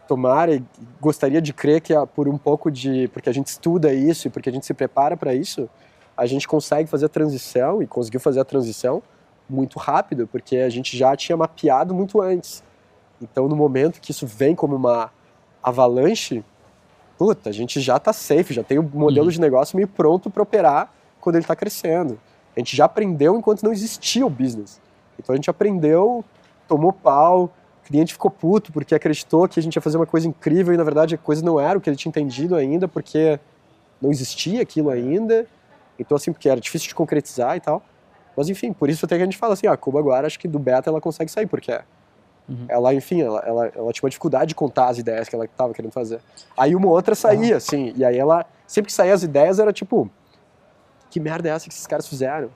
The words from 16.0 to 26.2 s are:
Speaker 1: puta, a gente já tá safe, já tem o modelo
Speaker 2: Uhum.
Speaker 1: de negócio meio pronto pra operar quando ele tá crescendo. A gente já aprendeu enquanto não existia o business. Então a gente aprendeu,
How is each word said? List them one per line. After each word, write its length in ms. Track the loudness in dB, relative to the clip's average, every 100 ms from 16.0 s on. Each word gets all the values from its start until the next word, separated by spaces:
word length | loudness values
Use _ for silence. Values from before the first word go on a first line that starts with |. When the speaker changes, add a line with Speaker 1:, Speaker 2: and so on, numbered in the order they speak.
| 2 0 -4 -8 -10 _ _ _ _ _ _ _
Speaker 1:
puta, 320 | 0 0 -4
a 40 |
gente 280 | -6 -6 -4
já 180 | 0 2
tá 140 | 2
safe, 400 | -2 2 2 2
já 100 | -4
tem 160 | 0 0
o 40 |
modelo 420 | 0 2 2 4 2
Speaker 2:
Uhum. 60 |
Speaker 1:
de 100 | 2
negócio 340 | 2 2 2 0
meio 140 | -2
pronto 400 | 2 2 2 -2
pra 140 | -4
operar 500 | 0 4 4 4 -2 _ _ _
quando 160 | 0 0
ele 100 | 0
tá 100 | -4
crescendo. 640 | -4 -6 -2 -2 -2 -6 _ _ _ -8
A 40 |
gente 160 | -6 4
já 100 | 4
aprendeu 500 | 4 -2 2 2 4
enquanto 280 | 2 0
não 80 | 0
existia 540 | -2 -6 -8 -4 0 0
o 40 |
business. 520 | 0 -4 -4 -12 -18 _ _ _ -20
Então 140 | -4
a 20 | -2
gente 140 | -2
aprendeu, 720 | 0 0 2 4 4 4 0